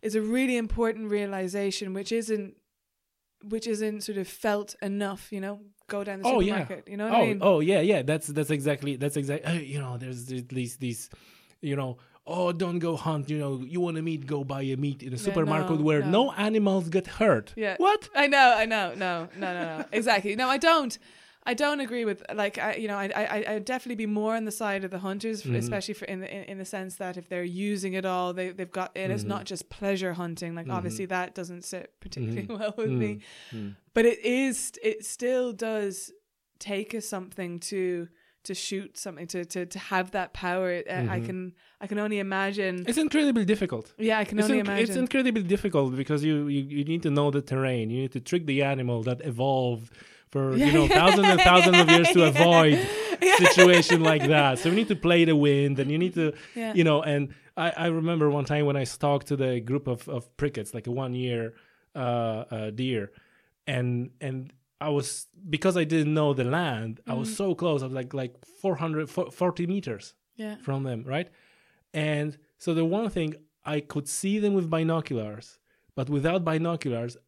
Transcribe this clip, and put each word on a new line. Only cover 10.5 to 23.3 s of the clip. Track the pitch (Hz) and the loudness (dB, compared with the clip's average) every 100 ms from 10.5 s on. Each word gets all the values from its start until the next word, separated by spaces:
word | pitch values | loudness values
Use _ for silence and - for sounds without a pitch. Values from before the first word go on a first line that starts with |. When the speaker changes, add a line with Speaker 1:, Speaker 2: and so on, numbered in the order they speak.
| 127 123 - | -6 -6 -6
Speaker 2:
these, | 127 117 - - - _ _ _ | -8 -8 -12 -18 -20 _ _ _
you | 151 139 | -6 -4
know, | 131 123 _ _ - | -6 -10 _ _ -8
"Oh, | 170 180 | -2 -2
don't | 170 180 175 | 0 -2 -2
go | 170 160 | -2 -2
hunt, | 165 156 139 | -2 -4 -4
you | 151 | -4
know, | 143 135 127 | -4 -6 -6
you | 170 | -4
want | 175 160 | -2 -2
a | |
meat, | 160 160 135 | -4 -6 -4
go | 147 | -6
buy | 135 139 | -4 -6
a | 135 131 | -4 -2
meat | 143 139 | -4 -4
in | 127 | -8
a | 127 | -6
Speaker 1:
Yeah, | |
Speaker 2:
supermarket | - 180 151 156 151 160 | -2 0 0 0 0 0
Speaker 1:
no, | |
Speaker 2:
where | 151 151 | 2 2
Speaker 1:
no. | 143 196 269 | 2 2 2
Speaker 2:
no | |
animals | - 208 220 202 190 165 | 0 0 2 2 2 0
get | 180 185 | -2 -2
hurt." | - 214 127 107 - | 0 4 4 0 -6
Speaker 1:
Yeah. | 208 185 | -4 0
Speaker 2:
What? | 370 427 - - | 2 2 0 0
Speaker 1:
I | 285 | 4
know, | 277 254 220 | 8 8 8
I | 226 | 2
know, | 220 185 - | 0 -2 -4
no, | 190 170 165 180 | -4 -4 -6 -8
no, | 196 | -8
no, | 180 165 160 | -6 -6 -8
no. | - | -6
<laughs> | |
Exactly. | 214 226 208 202 208 | -2 2 0 0 -2
No, | 254 | 0
I | 269 | 2
don't, | 330 330 269 - - - - _ - | 4 4 2 -8 -16 -20 -20 _ -6
I | |
don't | 240 294 294 | 0 0 0
agree | 254 240 226 | -4 -4 -4
with, | 196 - | -4 -8
like, | 208 202 208 | -4 -4 -2
I, | 214 - | -6 -4
you | 220 | -6
know, | 202 | -4
I, | 196 - | -4 -4
I, | |
I, | 208 | -2